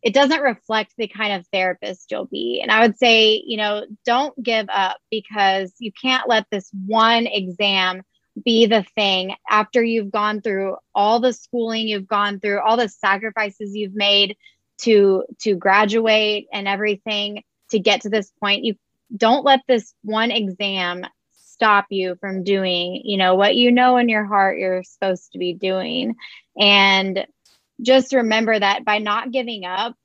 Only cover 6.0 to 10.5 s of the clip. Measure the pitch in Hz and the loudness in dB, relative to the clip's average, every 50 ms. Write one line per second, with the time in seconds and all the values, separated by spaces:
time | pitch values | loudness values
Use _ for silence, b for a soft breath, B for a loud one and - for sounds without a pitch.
6 | - 262 262 254 - 220 240 220 208 _ - 202 185 - - 196 190 190 214 220 | -4 -2 -2 -2 0 0 0 0 0 _ -8 -8 -8 -10 -14 -12 -8 -2 2 2
7 | 220 226 233 233 233 226 - 208 190 180 180 175 208 202 196 190 185 185 185 185 | 4 4 4 2 0 -2 -4 -6 -6 -6 -6 -4 -2 0 0 0 0 -2 -4 -6
8 | 196 _ _ _ _ _ _ 214 196 240 226 220 233 208 226 220 190 - _ - | -12 _ _ _ _ _ _ -6 -2 0 4 4 4 4 4 0 0 -2 _ -2
9 | 208 196 190 185 185 190 - - _ - 214 214 214 208 - 254 233 233 226 226 | 0 0 0 -2 -4 -6 -10 -14 _ -2 0 0 0 0 0 0 0 0 -2 -2
10 | 208 196 - 214 208 214 214 214 202 226 | -4 -4 -4 -2 -2 -2 -4 -4 -4 -4